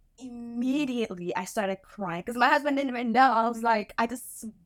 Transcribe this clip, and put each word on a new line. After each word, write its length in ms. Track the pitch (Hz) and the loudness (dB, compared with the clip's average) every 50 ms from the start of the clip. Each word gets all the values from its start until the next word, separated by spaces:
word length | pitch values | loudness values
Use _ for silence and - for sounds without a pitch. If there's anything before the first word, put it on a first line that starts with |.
| _ _ _ - | _ _ _ -18
Immediately, 1160 | 254 247 240 240 233 233 233 240 240 254 262 294 294 254 247 240 220 - 214 175 175 175 - | -16 -14 -12 -12 -12 -10 -6 -4 -2 0 0 0 -2 -2 -2 -4 -4 -4 -6 -6 -6 -6 -4
I 100 | 180 185 | -6 -6
started 340 | - - 226 202 190 190 190 _ | -6 -4 -4 -2 -2 -4 -6 _
crying 400 | - - - 196 170 165 175 180 | -14 -12 -10 -8 -6 -6 -6 -6
'cause 140 | - 233 | -6 -2
my 120 | 247 240 262 | 2 4 4
husband 280 | 302 294 277 294 277 | 4 4 2 2 0
didn't 140 | 277 285 269 | 0 0 -2
even 200 | 254 233 247 233 220 | -2 -2 -2 2 6
know. 200 | 247 262 262 220 | 6 6 8 6
I 160 | 226 226 233 | 4 2 2
was 140 | 233 226 226 | 0 0 2
like, 320 | 240 226 208 220 - - - | 2 2 2 0 -2 -2 -2
I 80 | 226 | -2
just 380 | 233 269 254 - - - - - 220 - _ _ | -2 -2 -6 -12 -14 -14 -14 -14 -14 -14 _ _